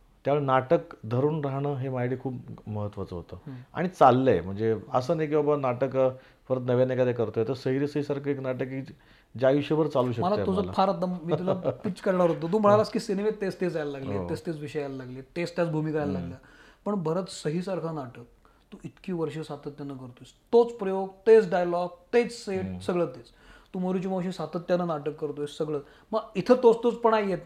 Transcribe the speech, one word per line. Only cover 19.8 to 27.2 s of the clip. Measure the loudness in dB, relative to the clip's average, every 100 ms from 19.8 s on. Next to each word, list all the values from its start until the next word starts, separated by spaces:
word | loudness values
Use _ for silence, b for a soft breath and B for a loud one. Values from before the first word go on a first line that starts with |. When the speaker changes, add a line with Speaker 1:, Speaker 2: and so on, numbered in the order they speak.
| -12
Speaker 2:
करतोयस, | -12 -16 -18 -20 _ 4
तोच | 6 6
प्रयोग, | 0 -4 -2 -4 -2 8
तेच | 8 8
डायलॉग, | 0 2 0 -2 -8 0
तेच | 2 2 -4
सेट, | -6 -6
Speaker 1:
हम्म. | -4 -6
Speaker 2:
सगळं | -2 0 0
तेच. | -4 -18 b b b b -4
तू |
मोरूची | -2 -2 -2
मावशी | -2 -4
सातत्यानं | -6 -6 -6 0 0 0
नाटक | -2 -4
करतोय | -6 -6 -6 -8
सगळं, | -6 -4 -4 b b b
मग | -4 -2 -4
इथं | 4 8
तोच | 8 6
तोचपणा | 2 2 2
येत | 4